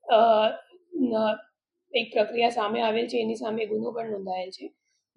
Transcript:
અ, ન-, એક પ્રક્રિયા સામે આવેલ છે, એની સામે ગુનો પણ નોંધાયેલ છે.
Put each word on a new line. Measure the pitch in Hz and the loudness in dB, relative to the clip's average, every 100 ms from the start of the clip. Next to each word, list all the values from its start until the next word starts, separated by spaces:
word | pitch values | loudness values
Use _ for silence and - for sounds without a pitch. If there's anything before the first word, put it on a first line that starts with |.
| - | 2
અ, | 220 233 214 214 - - - _ 339 | 6 6 6 4 -2 -14 -20 _ -2
ન-, | 247 220 220 214 - _ _ _ _ | 0 2 0 -2 -8 _ _ _ _
એક | - 226 | -4 -2
પ્રક્રિયા | 233 214 233 233 | 0 0 2 0
સામે | 240 208 233 | 0 -2 0
આવેલ | 226 220 233 | 0 0 -2
છે, | 247 | -2
એની | 220 226 | -2 -4
સામે | 233 226 214 | -4 -4 -4
ગુનો | 214 226 | -4 -4
પણ | 226 226 | -6 -8
નોંધાયેલ | 202 190 185 185 | -8 -6 -6 -8
છે. | - 320 - _ _ _ | -12 -16 -18 _ _ _